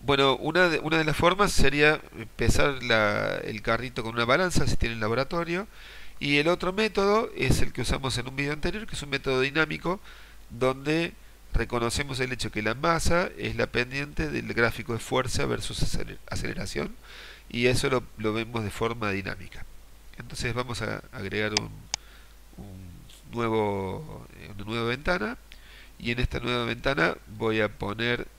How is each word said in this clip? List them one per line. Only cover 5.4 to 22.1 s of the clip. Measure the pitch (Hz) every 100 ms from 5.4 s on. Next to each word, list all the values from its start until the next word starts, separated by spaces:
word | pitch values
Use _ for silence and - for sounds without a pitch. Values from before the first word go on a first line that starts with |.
| 170 175 214 - - - - -
y | 143 143
el | 151
otro | 175 180
método | 190 214 196 196 208 240 -
es | 131 123
el | -
que | -
usamos | 127 135 135 120
en | 123
un | 139
video | 143
anterior, | 151 180 190 220
que | -
es |
un | -
método | - - 131
dinámico, | 135 143 156 156 170 190 - - - - -
donde | 120 127 131 143 160 170 - - - -
reconocemos | - 117 123 117 - 139 131
el | 131
hecho | 123 110
que | 107
la | 107 117
masa | 160 165 - 170 190 -
es | 117 113
la | 113
pendiente | 120 123 135 143 147 156
del | 139 113
gráfico | 110 117 113 -
de | 113
fuerza | - 127 123 110 139
versus | 117 - -
aceler-, | - - 101 98 -
aceleración, | - 113 107 101 - - 226 - - - - -
y | 120 120
eso | 123 139
lo, | 127 - -
lo | 110
vemos | 107 113 120
de | 104
forma | - 113 117 107
dinámica. | 98 95 - - - - - - - - -
Entonces | 117 - 123
vamos | 117 123 110
a | 107 107 -
agregar | - 98 107 107 107
un, | 110 104 - - -